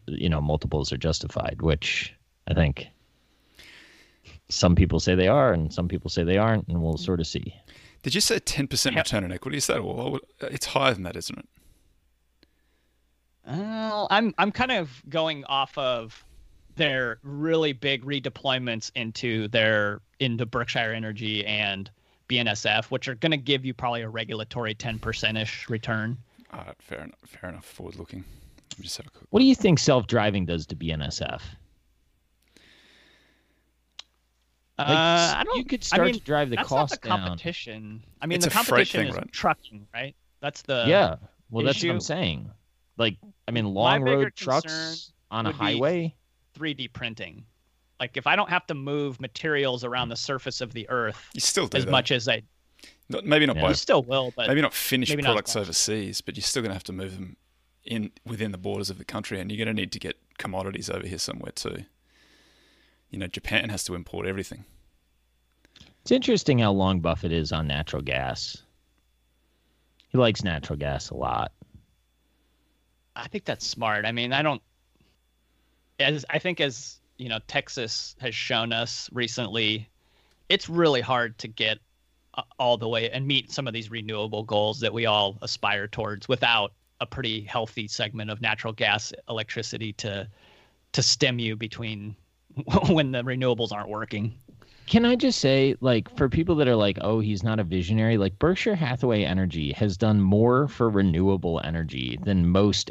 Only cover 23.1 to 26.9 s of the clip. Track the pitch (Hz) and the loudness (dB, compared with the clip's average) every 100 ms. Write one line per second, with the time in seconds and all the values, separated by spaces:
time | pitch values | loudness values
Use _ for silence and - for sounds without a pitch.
23.1 | 113 165 151 127 135 131 123 127 117 110 | -2 0 0 2 0 0 -4 -4 -2 -4
24.1 | 113 110 110 110 123 113 107 120 110 113 | -6 -6 -6 -6 -4 -4 -4 -6 -6 -6
25.1 | 110 110 110 107 - - 113 117 110 110 | -4 -2 -2 -4 -6 -6 -6 -2 -2 -2
26.1 | 127 - _ - - 90 - - | -6 -10 _ -18 -16 -16 -18 -14